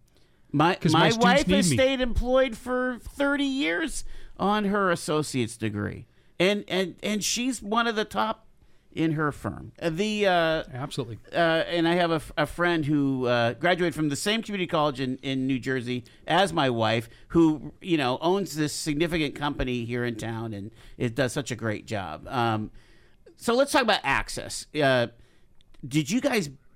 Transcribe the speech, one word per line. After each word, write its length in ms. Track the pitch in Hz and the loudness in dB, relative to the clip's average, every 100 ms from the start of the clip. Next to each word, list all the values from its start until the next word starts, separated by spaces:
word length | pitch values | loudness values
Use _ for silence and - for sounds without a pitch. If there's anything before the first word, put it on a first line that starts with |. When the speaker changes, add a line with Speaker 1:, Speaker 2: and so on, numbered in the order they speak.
| _ _ _ _ _ | _ _ _ _ _
Speaker 1:
My, 220 | 147 165 - | 2 2 4
Speaker 2:
'Cause 160 | 165 | 4
Speaker 1:
my 80 | 160 | 6
Speaker 2:
my 100 | 165 | 4
students 140 | 226 | 6
Speaker 1:
wife 220 | 240 269 233 | 6 6 4
has 220 | 202 180 | 4 4
Speaker 2:
need 60 | - | 4
me. 60 | |
Speaker 1:
stayed 160 | 262 262 | 4 2
employed 560 | 247 - 240 262 262 220 | 0 0 2 4 2 -2
for 420 | 247 254 254 233 | -4 -2 -2 -4
thirty 420 | - - 277 285 | -12 -2 0 2
years 600 | 277 262 320 339 320 - - - - - | 0 0 -2 -2 -4 -6 -8 -10 -12 -2
on 280 | 196 214 196 | 0 2 2
her 240 | 208 190 | 2 2
associate's 680 | 170 - 156 143 135 110 - | 0 0 0 0 -2 -2 -2
degree. 480 | 110 104 101 - - _ _ - | -4 -2 -4 -6 -16 _ _ 0
And, 240 | 180 208 - | 0 0 -2
and, 260 | 180 185 - | -4 -4 -4
and 200 | - 214 | -4 -2
she's 380 | 175 233 247 247 | -2 -2 -2 -4
one 240 | 202 226 233 | -2 0 0
of 80 | 214 | -2
the 80 | 208 | -4
top 400 | 208 220 - - _ - - _ | -2 -2 -4 -12 _ -20 -20 _
in 180 | - 160 | -2 0
her 200 | 151 151 | 2 -2
firm. 400 | - - - 107 - | -2 -8 -8 -14 -6
Uh, 80 | 170 | -6
the, 380 | 160 214 214 196 | -2 -2 2 2
uh, 380 | 175 160 160 - | 4 2 0 -4
Speaker 2:
Absolutely. 440 | 123 147 - 117 110 - | -8 -8 -6 -8 -10 -6
Speaker 1:
uh, 40 | 165 165 165 87 | 0 2 2 0
and 220 | 170 165 | 0 2
I 60 | |
have 160 | 175 170 | 2 2
a, 40 | 160 | 0
f-, 160 | - - | -2 -2
a 80 | |
friend 400 | 147 - 175 170 | -2 0 0 2
who, 400 | 143 151 139 131 | 0 2 2 0
uh, 300 | 120 120 117 | 2 2 2
graduated 400 | 120 175 180 175 | 2 0 2 0
from 160 | 151 151 | 0 -2
the 60 | 139 | 0
same 260 | 208 226 | -2 -2
community 240 | 214 202 175 | -2 -4 -2
college 340 | 165 147 127 | 2 0 0
in, 160 | 131 131 | -4 -4
in 240 | 139 135 131 | -4 -2 0
New 120 | 131 | -2
Jersey 460 | 131 131 117 123 - - - | -2 -4 -4 -6 -8 -18 0
as 260 | 165 196 | 2 2
my 160 | 160 135 | 2 0
wife, 400 | 117 110 117 117 - - | 2 2 0 -4 -16 0
who, 440 | 165 160 151 147 - | 4 4 4 -6 -12
you 160 | 190 160 | -2 0
know, 220 | 123 127 | 0 0
owns 340 | 165 196 156 | 0 0 -2
this 200 | 151 151 | -2 -4
significant 600 | - 160 147 165 165 143 | -2 -4 0 0 0 -2
company 520 | 104 147 135 127 123 113 | -4 -6 -4 -4 -4 -4
here 180 | 123 | -4
in 120 | 120 107 | -4 -4
town, 360 | 110 113 113 | -8 -6 -8
and 180 | 101 104 - - - | -10 -12 -16 -20 -4
it 160 | 120 | -4
does 180 | 120 127 | 0 -2
such 180 | 151 127 | -2 -6
a 60 | 110 | -6
great 300 | 113 107 - | -4 -6 -6
job. 400 | 104 87 78 87 | -8 -6 -10 -6
Um, 420 | 127 117 110 107 - - - - - - - | -2 0 0 -4 -12 -20 -20 -20 -20 -20 -6
so 160 | - | 0
let's 180 | 240 277 | 2 4
talk 80 | 294 | 2
about 180 | 226 185 | 4 2
access. 640 | 139 117 - - - - - 151 | 2 0 -2 -8 -8 -10 -8 2
Uh, 280 | 135 127 120 - - - - - - - 120 | 4 4 2 -6 -20 -20 -20 -20 -20 -16 -2
did 240 | 147 139 | 0 0
you 100 | 233 | 0
guys 300 | 285 233 147 - - | 2 0 -2 -10 -20